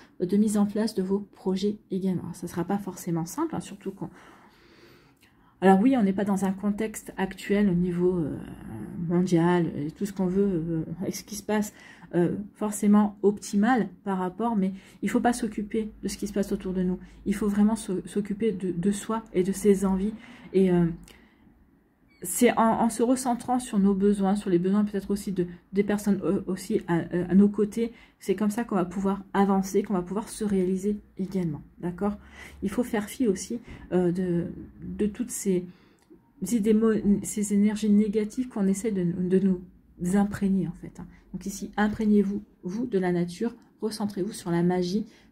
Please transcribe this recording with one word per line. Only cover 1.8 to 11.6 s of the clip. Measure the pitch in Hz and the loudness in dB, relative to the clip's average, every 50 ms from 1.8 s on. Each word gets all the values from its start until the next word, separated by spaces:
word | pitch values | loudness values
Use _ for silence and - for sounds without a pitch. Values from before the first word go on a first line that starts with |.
| _ - | _ -6
également. | 190 190 185 190 180 - 175 170 | -6 -2 0 0 -2 -2 -4 -8
Ça | 175 - 170 175 | -10 -10 -10 -8
sera | - 175 170 | -6 -6 -2
pas | 180 202 202 | -2 -2 -4
forcément | 202 190 180 - - 175 170 160 165 | -4 -6 -10 -8 -4 -4 -2 -2 -2
simple, | 170 - - 339 320 - | -4 -4 -4 -4 -4 -4
hein, | 185 | -6
surtout | - - 202 - - 196 | -8 -10 -14 -10 -10 -10
quand, | 190 - 170 - - - - - - - - - _ _ _ - - - - - - - _ _ _ _ _ _ _ _ _ _ _ - | -10 -8 -12 -12 -12 -18 -20 -20 -20 -20 -20 -20 _ _ _ -20 -20 -20 -20 -20 -20 -20 _ _ _ _ _ _ _ _ _ _ _ 2
alors | 185 190 190 190 | 6 6 6 8
oui, | 214 269 269 | 6 4 4
on | 247 | 4
n'est | 202 196 | 2 2
pas | 190 202 196 | 2 0 0
dans | 208 196 190 196 | 0 0 0 0
un | 190 | -2
contexte | 190 - 208 208 208 202 220 220 220 - - - - | -2 -2 -2 -2 -2 -2 -4 -6 -6 -10 -14 -12 -4
actuel | - 190 185 190 - - - 202 208 208 196 | -4 -4 -4 -4 -10 -2 0 2 4 4 4
au | 175 | 4
niveau, | 175 180 185 175 175 180 180 185 | 2 2 0 0 2 2 2 2
euh, | 175 156 - 139 - - - - - - - - - - - - - 175 160 | 2 -2 -2 -4 -8 -10 -12 -14 -16 -14 -14 -12 -12 -12 -10 -8 -6 -2 0
mondial, | 170 175 180 180 180 165 170 175 175 175 165 151 - | 2 2 4 4 4 4 4 4 4 2 2 0 -2
et | 135 143 160 | -4 -6 -6
tout | - - 202 | -6 -8 -8
ce | 202 | -8
qu'on | - - 185 | -4 -2 -2
veut, | 180 185 196 202 | 0 2 2 2
euh, | 196 185 160 160 170 165 160 - - 170 170 | 2 0 -2 -2 -2 -2 -4 -4 -6 -6 -6
avec | 190 - - | -6 -6 -6
ce | - | -8
qui | - - 208 | -10 -12 -12
se | 202 | -10
passe, | - - 208 214 | -4 -2 0 0